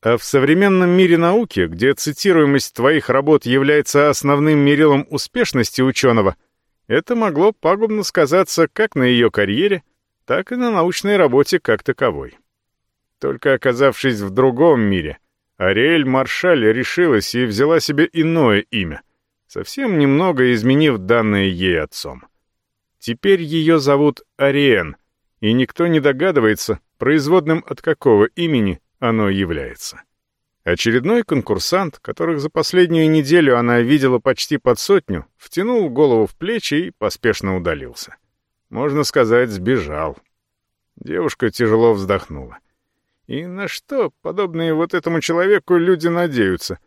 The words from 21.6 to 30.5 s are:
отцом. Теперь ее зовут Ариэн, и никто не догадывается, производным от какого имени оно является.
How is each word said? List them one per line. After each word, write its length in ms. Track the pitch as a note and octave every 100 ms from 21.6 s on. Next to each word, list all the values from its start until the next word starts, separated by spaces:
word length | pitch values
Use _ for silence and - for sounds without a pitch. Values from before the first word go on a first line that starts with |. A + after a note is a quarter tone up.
| F#2 E2+
отцом. 440 | D2+ - D2 B1+ _ _ _ _ _ _ _ _
Теперь 420 | - A#2 G3 F#3+
ее 380 | D#3+ E3 D#3 E3
зовут 420 | C#3 C#3+ D3+ - _ -
Ариэн, 580 | C#3 C#3 C#3+ G#2+ E2 C#2 _ _ _ _
и 120 | G#2+
никто 340 | A#2 C3 - E3+
не 120 | D#3+
догадывается, 800 | C#3+ C3 F#3 D3+ A2 G#2 - - _ _
производным 680 | A#2 D#3 C#3+ F3+ D#3 D#3+ -
от 140 | -
какого 440 | - D#3 C#3 G#2+ A2
имени 540 | - E3+ C#3 G2+ E2+ _ _
оно 300 | B2 A2+ G#2
является. 720 | G2 F#2 D#2+ C2 - - - _ _ _ _ _